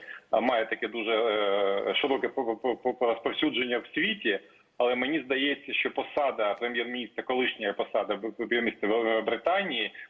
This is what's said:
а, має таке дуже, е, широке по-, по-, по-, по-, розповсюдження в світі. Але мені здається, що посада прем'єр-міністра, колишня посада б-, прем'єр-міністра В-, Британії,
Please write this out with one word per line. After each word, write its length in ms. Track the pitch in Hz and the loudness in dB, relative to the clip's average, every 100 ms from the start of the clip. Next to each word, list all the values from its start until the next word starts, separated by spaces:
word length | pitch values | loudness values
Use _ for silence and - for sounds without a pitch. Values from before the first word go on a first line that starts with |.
| - - - | -14 -16 0
а, 100 | 113 | 2
має 260 | 123 117 110 | 4 2 0
таке 220 | 117 107 | -4 -4
дуже, 240 | 117 107 | -4 0
е, 840 | 110 117 107 101 101 98 101 107 | 2 2 2 2 2 2 2 0
широке 340 | - 139 135 120 | 0 2 0 0
по-, 280 | - 113 113 | -2 -4 -2
по-, 200 | 131 110 | -2 0
по-, 180 | 127 | -2
по-, 120 | 120 117 | 0 0
розповсюдження 720 | 113 139 - 151 120 127 120 | 0 -2 0 0 0 -2 -2
в 160 | - | -2
світі. 460 | 151 202 202 113 98 - - _ - | -2 -2 0 0 -2 -4 -20 _ 0
Але 120 | 123 | 2
мені 260 | 123 131 156 | 2 0 -2
здається, 480 | 127 135 143 139 - | 0 0 0 -2 -4
що 160 | - - | -2 -2
посада 640 | - - 151 139 117 104 | -2 -2 0 0 2 0
прем'єр-міністра, 680 | 98 120 120 120 123 110 - | 0 -2 -2 -4 -4 -8 -8
колишня 480 | - 127 123 - 101 | -2 2 2 0 -2
посада 440 | 98 - 113 95 101 | -2 0 0 0 -2
б-, 160 | 110 104 | -4 -6
прем'єр-міністра 520 | 110 120 113 - 101 | 0 0 0 0 2
В-, 340 | 117 113 113 | 2 4 2
Британії, 720 | 107 113 170 190 185 120 101 - | 0 0 2 2 0 -2 -4 -8